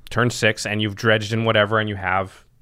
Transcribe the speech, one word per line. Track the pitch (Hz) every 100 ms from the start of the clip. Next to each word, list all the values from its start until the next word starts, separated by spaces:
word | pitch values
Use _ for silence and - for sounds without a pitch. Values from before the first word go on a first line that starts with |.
| -
turn | 110 120
six, | - 110 - 104
and | 104
you've | 107 98
dredged | 113 110 104
and | 113 113
whatever, | 110 104 110
and | 107
you | 101
have, | 92 95 92 - _ _